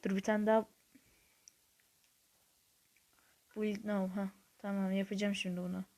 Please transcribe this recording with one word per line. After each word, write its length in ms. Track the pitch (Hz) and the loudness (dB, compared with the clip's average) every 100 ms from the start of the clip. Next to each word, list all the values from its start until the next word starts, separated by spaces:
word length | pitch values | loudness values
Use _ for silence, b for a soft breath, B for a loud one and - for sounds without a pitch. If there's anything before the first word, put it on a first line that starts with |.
Dur 120 | 196 190 | 0 0
bir 40 | |
tane 260 | 196 214 214 | 2 2 6
daha. 200 | 220 220 _ _ - _ - _ _ - _ _ _ _ _ _ _ _ _ _ _ _ _ _ _ _ b b b _ 214 | 4 4 _ _ -20 _ -20 _ _ -20 _ _ _ _ _ _ _ _ _ _ _ _ _ _ _ _ b b b _ -2
Build 280 | 214 208 | -2 -2
now. 360 | 214 202 190 190 | -2 0 0 -2
Ha, 80 | 196 - _ _ | -4 -6 _ _
tamam 340 | 208 196 190 | -4 0 2
yapacağım 420 | 190 196 202 208 | 0 0 0 0
şimdi 260 | 202 185 175 | 0 -2 -4
bunu. 240 | 180 185 190 | -4 -6 -8